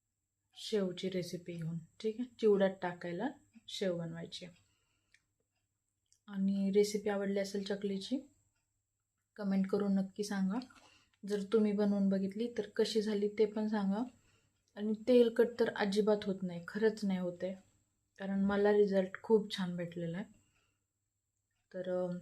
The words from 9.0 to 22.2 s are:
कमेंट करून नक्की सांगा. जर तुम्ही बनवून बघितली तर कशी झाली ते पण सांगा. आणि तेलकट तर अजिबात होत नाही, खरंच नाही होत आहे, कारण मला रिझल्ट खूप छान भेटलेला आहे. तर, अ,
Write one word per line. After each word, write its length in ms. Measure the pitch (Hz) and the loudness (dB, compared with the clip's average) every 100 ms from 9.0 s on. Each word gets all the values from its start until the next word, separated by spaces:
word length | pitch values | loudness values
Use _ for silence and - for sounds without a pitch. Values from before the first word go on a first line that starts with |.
| _ _ _ - | _ _ _ -6
कमेंट 320 | 196 196 190 | 0 2 2
करून 280 | 202 202 196 | 2 2 0
नक्की 280 | 190 - | 0 -4
सांगा. 360 | 202 202 190 226 254 - - _ _ _ 196 | -4 -2 -2 -2 -6 -14 -20 _ _ _ -6
जर 180 | 208 190 | -6 0
तुम्ही 180 | 226 214 | 2 2
बनवून 380 | 202 208 202 196 | 2 2 2 2
बघितली 440 | 190 190 208 233 220 | 2 0 -4 -4 -4
तर 120 | 208 - | -4 0
कशी 260 | 220 220 | 0 0
झाली 260 | 208 202 208 | 0 0 0
ते 180 | 208 214 | 2 0
पण 220 | 214 214 | 0 -2
सांगा. 360 | 214 196 202 254 - _ _ _ _ _ - | 0 0 0 -4 -10 _ _ _ _ _ -6
आणि 180 | 208 214 - | -4 -2 6
तेलकट 400 | 247 233 233 220 - | 6 6 4 2 2
तर 140 | 226 - | -2 0
अजिबात 420 | 202 202 208 208 | 0 2 2 2
होत 200 | 196 185 | 0 -4
नाही, 200 | 180 175 170 | -6 -8 -8
खरंच 380 | 208 214 208 196 | 0 0 0 -2
नाही 140 | 185 | -2
होत 240 | 180 175 | -4 -4
आहे, 120 | 185 190 - _ _ _ _ - | -6 -8 -16 _ _ _ _ -10
कारण 200 | 190 196 196 | -4 0 2
मला 260 | 202 208 | 4 4
रिझल्ट 500 | 208 202 190 185 - | 6 6 4 0 -2
खूप 360 | - 220 208 - | 2 2 2 -4
छान 200 | 180 175 | -4 -4
भेटलेला 400 | 170 175 170 170 | -8 -6 -6 -6
आहे. 180 | - _ _ _ _ _ _ _ _ _ _ _ _ _ _ | -10 _ _ _ _ _ _ _ _ _ _ _ _ _ _
तर, 320 | 185 180 180 180 | -8 -4 -2 -2
अ, 120 | 180 | -6